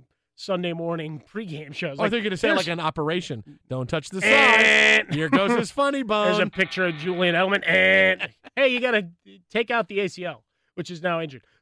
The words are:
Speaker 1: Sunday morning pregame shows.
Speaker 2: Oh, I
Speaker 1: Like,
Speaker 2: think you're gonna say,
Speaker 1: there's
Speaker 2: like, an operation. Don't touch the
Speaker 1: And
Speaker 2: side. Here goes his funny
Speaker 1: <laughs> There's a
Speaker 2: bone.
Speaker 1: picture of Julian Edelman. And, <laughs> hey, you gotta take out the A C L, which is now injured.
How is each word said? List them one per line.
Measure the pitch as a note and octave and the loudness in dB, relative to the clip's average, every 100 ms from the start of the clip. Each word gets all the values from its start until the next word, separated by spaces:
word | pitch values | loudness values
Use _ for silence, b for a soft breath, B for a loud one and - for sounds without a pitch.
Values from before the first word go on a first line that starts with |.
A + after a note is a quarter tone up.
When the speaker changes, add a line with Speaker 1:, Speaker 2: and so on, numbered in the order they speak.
| C3 _ _ - | _ _ _ -12
Speaker 1:
Sunday | - F3+ F3 | -4 -2 -2
morning | E3+ E3+ E3 D#3 D3 - | -4 -4 -4 -6 -10 -12
pregame | G#3 G3 D3+ D3 | -12 -10 -10 -12
shows. | D3 C3+ C#3 | -8 -6 -2
Speaker 2:
Oh, | |
I | |
Speaker 1:
Like, | G#3 | -2
Speaker 2:
think | A#3 | 0
you're | G#3 | -2
gonna | F#3 | 0
say, | A3 | 2
Speaker 1:
there's | G3+ | 2
Speaker 2:
like, | E3+ | 0
an | E3+ | -2
operation. | D#3 D#3+ D3+ F3+ E3+ A#2 B2 - - | -2 -2 -2 -2 -4 -10 -12 -18 -8
Don't | C3 B2+ | -6 -4
touch | D#3+ - | -4 -6
the | F#3+ | -2
Speaker 1:
And | G#3 A3 A#3 A3 G#3+ G#3+ G#3+ G#3+ - | 4 6 6 6 4 6 4 4 0
Speaker 2:
side. | |
Here | D3 D#3+ | -2 2
goes | - G3 | 2 2
his | A#3+ A#3 | 0 -2
funny | - C#4 C#4 | 0 0 0
Speaker 1:
<laughs> | A3+ | 0
There's | G#3+ G#3 G#3 | 0 2 2
a | |
Speaker 2:
bone. | G#3+ | 0
Speaker 1:
picture | F#3 F#3+ F#3 F3+ | -2 -2 -2 -2
of | D3+ | -2
Julian | F3 F3+ F3+ | -4 0 0
Edelman. | E3+ F#3+ G3+ F3 | 2 2 0 2
And, | F#3 F#3+ F#3+ F#3+ F#3 - _ | 2 4 4 4 2 -6 _
<laughs> | - B3+ | -10 0
hey, | C4+ | 0
you | B3 | 2
gotta | B3+ G#3+ E3+ E3+ G3 G3 _ | 0 0 -2 -12 -20 -20 _
take | A3 A#3 | -4 -2
out | A#3 - | -2 -2
the | G3+ | -4
A | F#3+ | -4
C | - F3 | -6 -10
L, | B2 _ _ _ | -12 _ _ _
which | - F3 | -12 -10
is | E3+ | -6
now | F3+ E3 | -4 -4
injured. | D#3+ C3 _ _ | -6 -12 _ _